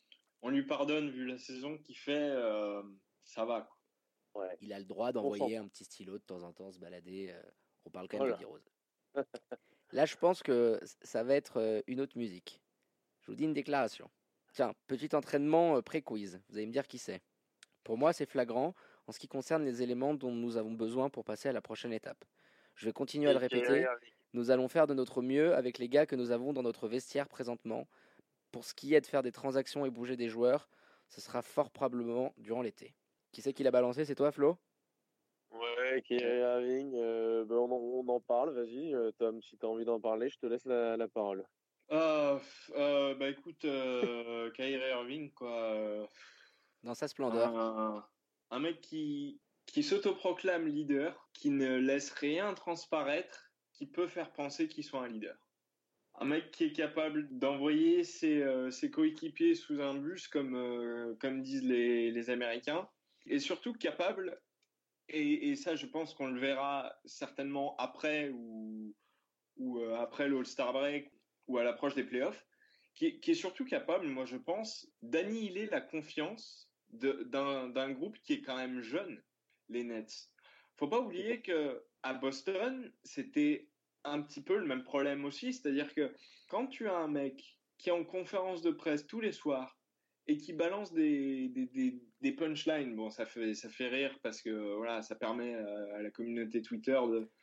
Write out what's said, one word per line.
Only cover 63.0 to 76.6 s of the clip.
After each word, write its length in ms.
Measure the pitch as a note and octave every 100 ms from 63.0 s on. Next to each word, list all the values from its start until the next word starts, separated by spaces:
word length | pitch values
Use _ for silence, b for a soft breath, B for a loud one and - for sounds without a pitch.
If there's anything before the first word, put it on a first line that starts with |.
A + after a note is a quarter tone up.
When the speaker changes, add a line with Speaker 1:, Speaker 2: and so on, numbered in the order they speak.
| _ _ -
Speaker 1:
et 120 | C#3+
surtout 340 | - F3+ A#3+
capable, 680 | A#3 E3 - F3+ G3+ F#3 - _ _ _ _ _ _ -
et, 420 | D#3 D3 D3+ C#3+
et 40 | C#3
ça 200 | - D#3+
je 100 | B2+
pense 300 | D#3 D#3 -
qu'on 120 | D#3
le 120 | B2+
verra 600 | C3+ C3+ C#3 C#3 B2+ - -
certainement 720 | - - - C#3 C#3 C#3 -
après 520 | B2+ - D#3 D3+ C#3+
ou, 680 | B2 A#2 A2 A2 A2 G#2+ G#2 _ _ _ _ _ -
ou, 220 | B2+ A#2+
euh, 160 | A2+ A2+
après 300 | A#2 - C#3+
le 120 | C3+
All-Star 340 | B2 - B2
Break 380 | C3 C#3+ D3 C#3+ - _ _ -
ou 140 | B2
à 40 |
l'approche 300 | A#2+ A#2 C#3+
des 100 | C3+
playoffs, 440 | - B2 D3+ - - b b b b -
qui 100 | D#4
est, 140 | -
qui 120 | -
est 40 | E3
surtout 280 | - -
capable, 440 | C4 C#3+ - F3+ E3
moi 180 | C3 B2+
je 120 | B2+
pense, 540 | - F#3+ A3 - - _
d'annihiler 640 | A#2 D#3 G3 A3+ G#3+ F#3 G#3+
la 140 | E3+
confiance 880 | - D#3+ D3 - D#3 A3+ - -